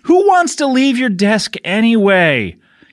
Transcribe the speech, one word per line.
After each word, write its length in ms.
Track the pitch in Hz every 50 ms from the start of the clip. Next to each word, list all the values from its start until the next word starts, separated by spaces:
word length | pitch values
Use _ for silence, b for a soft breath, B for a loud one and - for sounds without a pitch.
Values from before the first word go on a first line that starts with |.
| -
Who 220 | - 339 370 403 403
wants 280 | 370 359 349 311 - -
to 100 | 294 269
leave 300 | 254 254 262 277 254 240
your 120 | 254 247
desk 460 | 196 175 202 202 220 208 - - - - -
anyway? 880 | 165 185 214 220 233 233 220 196 196 196 185 175 160 143 123 104 87 80 _ b b b b b b